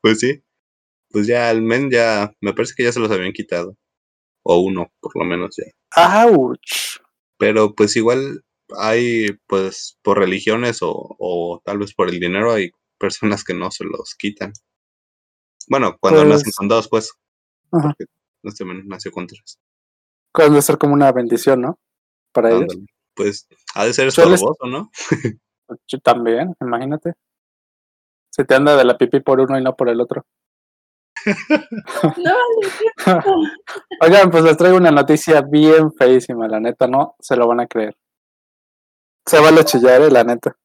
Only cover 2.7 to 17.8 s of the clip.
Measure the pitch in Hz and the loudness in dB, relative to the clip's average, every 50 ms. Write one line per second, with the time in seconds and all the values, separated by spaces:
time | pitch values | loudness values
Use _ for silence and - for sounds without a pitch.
2.7 | - - 123 120 117 123 113 107 107 92 90 95 98 - - _ 90 87 85 95 | -6 -4 -4 -4 -2 -2 -4 -2 -2 -4 -4 -8 -10 -10 -10 _ -8 -8 -8 -10
3.7 | 104 _ _ _ _ _ _ _ _ _ _ _ _ _ _ - 87 87 92 95 | -14 _ _ _ _ _ _ _ _ _ _ _ _ _ _ 0 2 2 2 0
4.7 | 95 90 85 _ _ _ - - - 85 85 87 87 87 87 - - - - - | -4 -6 -8 _ _ _ -18 -12 -8 -8 -6 -6 -6 -6 -8 -10 -12 -14 -16 -16
5.7 | _ _ _ _ - 170 170 175 190 214 233 240 208 151 127 - - - _ - | _ _ _ _ 2 4 4 4 4 4 4 6 4 4 2 -2 -6 -10 _ -10
6.7 | - - - - - - _ _ _ _ _ _ _ _ 107 104 107 110 107 107 | -10 -8 -8 -10 -14 -18 _ _ _ _ _ _ _ _ -2 0 2 2 0 0
7.7 | 107 - 107 104 - 117 110 117 123 131 135 139 147 156 _ _ _ _ _ _ | 2 0 0 0 0 -2 0 0 -2 -2 -4 -8 -12 -16 _ _ _ _ _ _
8.7 | - 98 101 110 113 117 120 120 117 113 110 104 101 _ _ _ 101 95 95 95 | -12 -6 -4 -2 -2 -2 -2 -2 -2 -4 -4 -4 -8 _ _ _ -4 -4 -4 -6
9.7 | - - - - _ _ _ 104 101 101 98 92 95 92 - 110 110 117 120 120 | -10 -14 -18 -18 _ _ _ -2 0 0 0 -2 -2 -4 -4 -4 -2 -2 -4 -6
10.7 | 113 - 90 82 - - - - - _ - 90 90 87 85 87 85 87 _ - | -6 -6 -8 -8 -8 -10 -14 -16 -14 _ -8 -6 -6 -6 -6 -8 -10 -12 _ -10
11.7 | 101 104 101 101 _ - 95 90 87 87 87 87 90 98 110 117 117 107 92 85 | -8 -8 -8 -8 _ -4 -4 -4 -4 -6 -6 -4 -4 -2 -2 -2 -2 -2 -4 -6
12.7 | _ _ _ _ _ _ - 98 - - - 107 104 98 - - 90 87 90 92 | _ _ _ _ _ _ -8 -8 -6 -4 -4 -4 -4 -4 -6 -10 -10 -8 -10 -12
13.7 | - - - 82 82 - - - - _ - 104 104 _ 98 98 104 - _ _ | -12 -12 -12 -12 -12 -12 -14 -18 -16 _ -12 -12 -10 _ -14 -14 -14 -20 _ _
14.7 | _ _ _ _ _ _ _ _ _ _ _ _ _ _ _ _ _ _ - _ | _ _ _ _ _ _ _ _ _ _ _ _ _ _ _ _ _ _ -6 _
15.7 | 139 139 120 95 - _ - 190 160 156 151 151 147 147 143 110 - - 98 101 | -2 -2 -2 -2 -4 _ 0 2 4 6 6 6 4 2 0 -4 -8 -6 -2 0
16.7 | 113 113 107 - - 110 107 - _ _ _ _ _ _ _ _ _ _ _ _ | 0 -2 0 -2 -4 -4 -4 -6 _ _ _ _ _ _ _ _ _ _ _ _
17.7 | - 165 | -4 -2